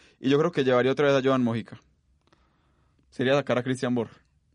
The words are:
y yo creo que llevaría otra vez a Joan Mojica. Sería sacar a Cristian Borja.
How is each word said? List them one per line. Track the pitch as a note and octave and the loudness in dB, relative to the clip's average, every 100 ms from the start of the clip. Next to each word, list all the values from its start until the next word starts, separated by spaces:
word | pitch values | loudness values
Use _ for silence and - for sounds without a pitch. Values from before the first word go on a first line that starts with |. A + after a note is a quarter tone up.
| _ _ | _ _
y | C3 | 0
yo | C#3+ | 2
creo | E3 | 2
que | E3 | 0
llevaría | C3 B2 B2 | 2 2 2
otra | C3+ C#3+ | 2 2
vez | C#3 | 2
a | C3 | 2
Joan | C3 | 0
Mojica. | A#2+ A2+ F#2 - _ _ _ _ _ _ _ _ _ _ _ _ _ | 0 -4 -8 -18 _ _ _ _ _ _ _ _ _ _ _ _ _
Sería | - B2+ | -4 0
sacar | C#3+ C3+ A#2+ | 0 0 -2
a | |
Cristian | B2+ C3 B2+ B2 | -2 -4 -4 -4
Borja. | G#2+ - _ _ _ | -6 -10 _ _ _